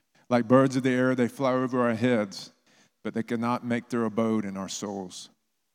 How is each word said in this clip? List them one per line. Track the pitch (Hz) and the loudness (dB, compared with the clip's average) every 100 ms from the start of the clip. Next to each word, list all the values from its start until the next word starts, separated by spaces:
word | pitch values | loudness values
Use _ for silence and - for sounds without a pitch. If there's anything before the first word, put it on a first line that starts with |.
| _ _ _ | _ _ _
Like | 123 110 | 0 6
birds | 131 135 127 | 6 6 2
of | |
the | 127 | 0
air, | 127 127 127 | 2 2 2
they | 120 | 0
fly | - 135 | 0 0
over | 127 127 127 | 0 0 0
our | 120 113 | 0 2
heads, | 123 117 104 90 - _ _ _ _ _ | 2 2 0 -8 -16 _ _ _ _ _
but | 110 | -8
they | 110 | -6
cannot | 113 120 120 123 120 | -6 -4 -2 -4 -2
make | 120 113 | -4 -2
their | 120 | -2
abode | 110 104 113 110 | -2 0 0 0
in | 101 98 | -2 -8
our | 95 | -10
souls. | - 104 98 92 - - _ _ _ _ | -8 -8 -8 -10 -14 -18 _ _ _ _